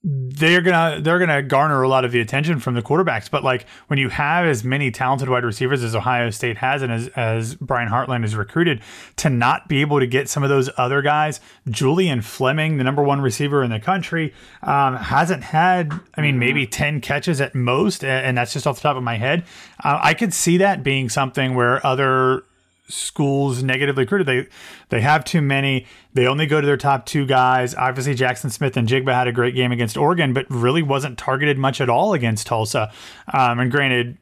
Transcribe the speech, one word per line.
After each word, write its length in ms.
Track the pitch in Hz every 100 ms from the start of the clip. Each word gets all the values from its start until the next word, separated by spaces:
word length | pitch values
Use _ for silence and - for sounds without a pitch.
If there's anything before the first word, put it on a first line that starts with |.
they're 580 | 170 135 127 139 160 180
gonna, 380 | 175 170 165 156
they're 160 | 156 175
gonna 240 | 175 143
garner 400 | 139 135 151 139
a 60 | 131
lot 160 | 131
of 80 | 127
the 80 | 120
attention 400 | 110 139 151 156
from 140 | 127
the 80 | 120
quarterbacks. 460 | 113 151 180 117 -
But, 140 | 143
like, 240 | 139 127 - - _
when 100 | 143
you 100 | 131
have 360 | - 147 170 170
as 160 | 131
many 300 | 117 139 139
talented 360 | 117 131 135 131
wide 160 | 127
receivers 380 | 120 104 127 135
as 120 | 117 113
Ohio 340 | 110 123 117
State 260 | 107 123 110
has 240 | 131 143
and 100 | 131
as, 160 | 117 123
as 480 | - 117 113 113 143
Brian 320 | 135 123 117
Hartline 320 | 117 135 123
has 140 | 110 110
recruited, 440 | 101 160 170 123 - - - -
to 120 | 160
not 400 | 123 123 151 -
be 120 | 139
able 180 | 147 147
to 80 | 127
get 220 | 131 135
some 160 | -
of 60 | 139
those 200 | 139 131 -
other 240 | 123 139
guys, 380 | 143 151 151 - - - -
Julian 540 | 110 135 165 185 127
Fleming, 560 | 107 - 131 156 156 151
the 60 |
number 180 | 127 143
one 180 | 143 139
receiver 440 | 135 - 143 143
in 60 | 127
the 100 | 110
country, 520 | 110 190 165 165 156 - - -
um, 320 | - 143 139 127
hasn't 460 | 101 135 165 180
had, 500 | - 156 180 180 160 160 - -
I 40 |
mean, 160 | 151 131
maybe 260 | 120 143 123
ten 340 | - 147 147
catches 400 | - 143 175 143
at 160 | 139 135
most, 480 | 123 127 208 -
a-, 20 | 135
and 300 | 131 131 123
that's 140 | 120
just 160 | - 147
off 80 | 135
the 60 |
top 140 | 147 135
of 60 |
my 140 | 123 113
head. 280 | 123 170 170 - - -
Uh, 160 | 147 143
I 140 | 147
could 180 | 165 226
see 260 | - - 175
that 260 | 196 175
being 240 | 135 135 127
something 460 | 143 135 135 131 127
where 280 | 120 131
other 600 | 143 131 135 131 131 131 - _ _ _ _
schools 720 | - - - 143 139 139 123
negatively 420 | 131 131 139 135
recruited. 220 | 123 202 151
They, 220 | 127 123 - - - _
they 140 | 117
have 200 | 120 156
too 200 | - 170
many. 420 | 143 139 139 131 - - _
They 120 | 131 123
only 200 | 139 156
go 120 | 151
to 80 | 143
their 120 | 139
top 260 | 143 135
two 220 | - 151 135
guys. 480 | 131 127 127 123
Obviously, 400 | - 127 131 131
Jackson 340 | 127 127 123 135
Smith 300 | - 139 131
and 100 | 113
Jigba 240 | 135 131
had 160 | 123 123
a 40 |
great 220 | 120 120
game 180 | 127 123
against 260 | 120 117 120
Oregon, 340 | 147 175 147
but 140 | 127 131
really 320 | 127 120 160
wasn't 360 | 147 139 139 120
targeted 400 | - 131 147 135
much 240 | 135 131
at 80 | 127
all 240 | 120 196
against 320 | 175 120 107 -
Tulsa. 440 | 113 110 131 107 - - - -
Um, 300 | 139 123 120
and 100 | 123
granted 460 | 139 135 123 120 131